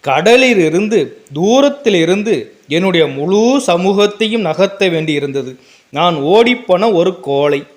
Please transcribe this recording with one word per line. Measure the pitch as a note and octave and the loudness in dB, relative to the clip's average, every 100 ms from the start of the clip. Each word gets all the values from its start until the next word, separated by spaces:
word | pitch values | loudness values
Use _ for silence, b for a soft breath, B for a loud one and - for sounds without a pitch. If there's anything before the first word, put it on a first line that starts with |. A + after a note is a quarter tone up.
கடலிலிருந்து, | C#3 D3 F3+ B3 C4 G#3+ D#3+ E3+ G#3 G#3+ C3+ - _ | 0 2 4 4 4 2 2 0 0 -2 -2 -10 _
தூரத்திலிருந்து | C#3 F#3+ B3+ C#4+ C#4+ A3+ F#3 E3 G3 G#3+ D#3+ G#2 - _ | -4 0 2 2 0 0 0 0 0 0 -4 -4 -18 _
என்னுடைய | D#3 F#3+ E3+ D3 | -2 0 0 0
முழு | C3+ D#3 G3+ A3+ C4+ - | -2 -2 2 2 0 0
சமூகத்தையும் | F3 F#3 G3 G#3 G3+ A3 A3+ F3 | 0 0 0 0 0 -4 -2 -4
நகர்த்த | D#3+ F#3+ - F#3+ | -2 -2 0 -2
வேண்டியிருந்தது. | E3 D#3 D3 C#3 C#3 B2+ B2+ b b b | -2 -2 -4 -4 -8 -10 -16 b b b
நான் | C#3 F3 D#3+ | -2 -2 0
ஓடிப்போன | C#3+ G#3 A#3 B3 - F3+ A3+ | 0 2 2 -2 -2 0 2
ஒரு | F3+ F3+ F3+ | 0 0 -4
கோழை. | C#3 C#3 D3 C#3+ C#3+ | -4 -2 0 -2 -6